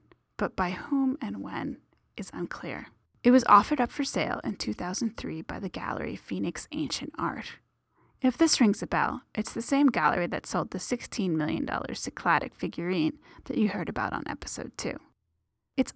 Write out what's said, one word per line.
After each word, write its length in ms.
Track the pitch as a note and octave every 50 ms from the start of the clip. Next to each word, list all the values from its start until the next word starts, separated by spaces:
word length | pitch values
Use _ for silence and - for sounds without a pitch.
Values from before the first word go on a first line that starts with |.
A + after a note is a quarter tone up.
| _ _ _ _ _ _ _
but 200 | - G#3 - -
by 140 | - F#3 F3+
whom 460 | F#3 - - - C#4+ C#4 C4+ C4 B3+ -
and 220 | - G3+ G3+ G3+ G3
when 360 | F#3+ F#3+ - - A#3 - - - _ _ _ _ _ _
is 140 | - G3 - -
unclear. 560 | F#3 F3 - - - - E3 - - - - - _ _ _ _ _ -
It 80 | A#3+ B3
was 120 | C4 - -
offered 320 | G#3 G3+ G#3 - D4+ C#4
up 100 | B3 A#3
for 140 | - - C#4
sale 360 | - - F#3 D3 - - - -
in 100 | A3+ G3
two 160 | - - A3 G#3
thousand 440 | - F3+ F3+ F#3 - A#3+ A3 -
three 260 | - - - D#3+ D#3+ D#3+
by 160 | - D#3+ F3+
the 100 | G3 F3+
gallery 460 | - - - - - - - - F#3+
Phoenix 540 | F#3+ - - G3+ F#3 G3+ F3 - - - -
Ancient 420 | - - D3+ - - - - - - -
Art. 400 | - - - - - - - - _ _ _ _ _ _ _ _ _ _ _ _
If 180 | - B3+ - -
this 220 | E4 D#4 - -
rings 220 | A#3+ G#3 G3 - F3+
a 40 |
bell, 360 | - - D#3 C#3 - - B3 - _ _
it's 180 | G#3+ G#3 - -
the 100 | A3+ A#3
same 260 | - C#4 C#4 D4 C4+
gallery 380 | - E3+ D#3 D3+ - - E3+ -
that 180 | - - -
sold 240 | - - F3+ D#3 -
the 100 | - F#3
sixteen 560 | - - B3 A#3 - - - - G3 F3+ D#3+
million 280 | D#3 D3+ D3+ - - -
dollar 300 | - - - - - -
Cycladic 600 | - - - - - - F#3 E3 C#3+ - - -
figurine 640 | - - E3 - - E3+ F3 F#3 F3 D3+ D#3+ - - - - - - -
that 140 | - - -
you 100 | G#3+ G3+
heard 200 | - G#3 E3+ -
about 240 | G#3+ - G#2 - -
on 120 | - -
episode 460 | - - - - - - - - - -
two. 220 | - - - - - - _ _ _ _ _ _ _ _ _ _ _ _ _ _
It's 160 | - C4 - -